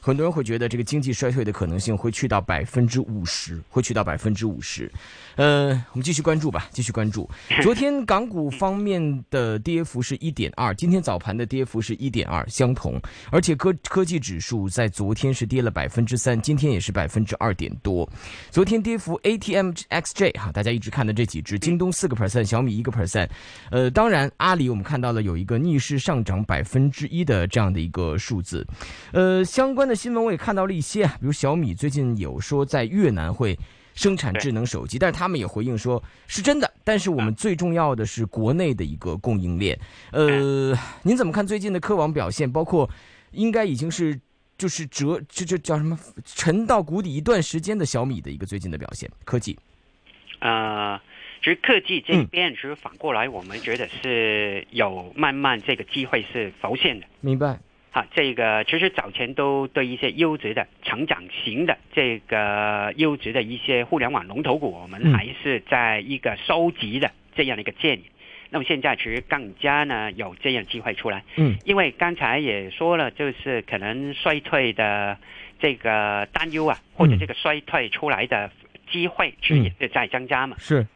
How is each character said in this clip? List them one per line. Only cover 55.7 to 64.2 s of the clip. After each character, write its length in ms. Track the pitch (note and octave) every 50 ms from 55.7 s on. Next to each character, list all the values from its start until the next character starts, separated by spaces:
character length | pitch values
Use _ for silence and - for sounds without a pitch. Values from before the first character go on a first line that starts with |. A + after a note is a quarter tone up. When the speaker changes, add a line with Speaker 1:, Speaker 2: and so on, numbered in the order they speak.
| C3
Speaker 2:
个 80 | G#2+ G#2+
机 220 | - - C#3 C3
会 180 | B2 - A#2+ G#2 -
是 200 | - B2 A2 G2 F#2 -
浮 140 | - G2 E3
现 220 | C3 - F3 B2 G2+
的。 60 | F2+ - _ _
Speaker 1:
明 160 | - C3+ C3+
白。 220 | C3 D3 C#3+ B2+ - - _ _ _ _ _
Speaker 2:
啊， 140 | - B2+ A2 - -
这 200 | - D3 C3+ B2
个 280 | A#2 A#2 A2 G#2+ G#2+ G#2+
其 120 | - D#3+ E3
实 100 | F3+ F#3
早 220 | - - - G#2
前 240 | - - B2+ A#2 C3
都 320 | - C#3+ C#3 C#3 C#3 C3+
对 180 | C3+ _ C#3+ C3
一 120 | B2 B2+
些 160 | B2 C#3 C3
优 240 | - C#3+ E3 D#3+ D#3
质 180 | C#3+ - G#2+ A2
的、 100 | A#2+ G#2 - _ _ -
成 240 | - - A2 D3+ D#3
长 160 | - - F2+ F2+ - -
型 240 | - A#2+ G#2+ B2+ F3
的 100 | E3 - - - -
这 280 | - - C#3 B2 A2+ G#2+
个 760 | - - A#2 G#2+ G#2+ G#2 G#2 G#2 G#2+ G#2 G#2 G#2 G2+ G#2 G#2
优 220 | B2+ D#3 D#3 D3
质 160 | C#3 - A2
的 100 | A#2 C3
一 140 | A2+ A2 A#2+
些 280 | A#2+ - - C3+ B2 B2
互 140 | - F3 D#3
联 140 | B2 B2
网 120 | C#3+ A2+